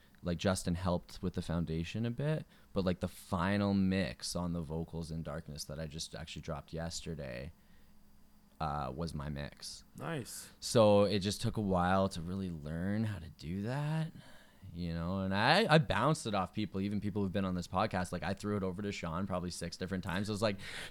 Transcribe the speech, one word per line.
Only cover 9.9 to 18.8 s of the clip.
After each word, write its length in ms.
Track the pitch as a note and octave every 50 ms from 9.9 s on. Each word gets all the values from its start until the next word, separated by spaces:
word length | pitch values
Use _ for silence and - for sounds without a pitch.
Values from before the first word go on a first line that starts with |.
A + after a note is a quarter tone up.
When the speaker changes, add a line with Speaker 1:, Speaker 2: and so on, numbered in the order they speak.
| - -
Speaker 2:
Nice. 500 | C3 D3+ E3 C#3+ A2 - - - - - - -
Speaker 1:
So 440 | - - - A#2+ A2 G#2 G#2 G2+ G#2
it 160 | G2 G2+ G#2
just 200 | F2+ G#2 F#2+ -
took 160 | - A#2 -
a 40 | A2+ G#2+
while 460 | G2 F#2 F2 F2 F2+ F#2+ F#2+ F#2+ F#2+
to 100 | - F2 D#2+
really 280 | F2 F#2 G2 F#2+ F#2
learn 540 | E2+ D#2 C#2+ D2+ D#2+ E2 F2 G2 G2+ G#2+ A2+
how 140 | G#2+ G#2 -
to 100 | D#2 D#2+ - -
do 240 | - D2+ F2+ G2 G2+
that, 500 | A2+ B2+ C#3+ D3 D3+ D#3 D#3+ D#3+ D#3+ - - - - - - - - - - - F#2 F2
you 180 | E2+ F2 E2+ E2
know, 260 | E2+ E2 F2 F#2+ G2
and 140 | F#2+ F#2+ F#2+
I, 320 | G2+ A2 C3 D#3+ G3 A3+ -
I 100 | D3+ E3
bounced 480 | C3 - F#2 G2+ A#2 D3 D#3+ - -
it 80 | A#2 G2+
off 180 | G2 F#2 - -
people, 260 | A2 G#2+ - - G2
even 200 | G2 G2+ G#2 G2+
people 220 | G2 G#2 F2+ G#2 G2+
who've 100 | F#2+ E2+
been 120 | G2+ F#2+
on 100 | F#2 F2+
this 140 | F2+ E2+ -
podcast. 440 | - F#2 G#2 G#2+ - F#2 F2+ - F#2
Like, 100 | F2+ D2
I 100 | E2+ G2
threw 220 | - - G#2 G#2
it 60 | G#2 F#2
over 180 | F#2+ F2 F#2